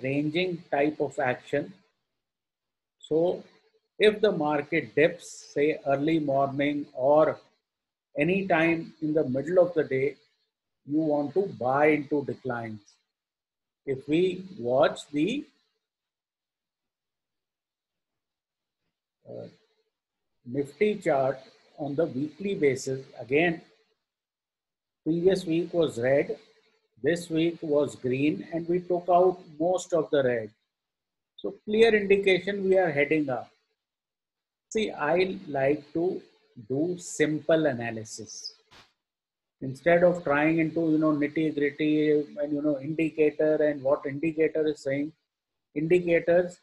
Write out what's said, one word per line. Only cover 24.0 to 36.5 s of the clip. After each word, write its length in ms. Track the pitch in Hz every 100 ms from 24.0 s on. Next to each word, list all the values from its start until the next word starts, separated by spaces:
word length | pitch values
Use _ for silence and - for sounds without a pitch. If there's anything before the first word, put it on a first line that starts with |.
| _ _ _ _ _ _ _ _ _ _
previous 420 | 156 170 180 185 180
week 280 | 165 175
was 260 | 175 151 113
red, 380 | 123 139 175 - _ _ _ _ _ _
this 260 | 131 170 170
week 280 | 160 165 165
was 360 | 160 147 135 107
green, 500 | 127 131 147 196 -
and 120 | 165 165
we 100 | 180
took 300 | - 175 -
out 320 | 175 185 180 - 147
most 320 | 170 180 -
of 180 | 165 147
the 140 | 147
red. 260 | 127 120 107 _ _ _ _ _ _ _ _ _
So 200 | 202 - -
clear 280 | 214 226
indication 720 | 214 196 202 196 180 185 202
we 140 | 190 190
are 120 | 180
heading 400 | 143 143 156 143
up. 220 | 120 - _ _ _ _ _ _ _ _ _ _ _ -
See, 200 | 220 214
I 480 | - 147 175 190 190 -
like 440 | 139 135 151 -
to 280 | 165 180 214 - _ _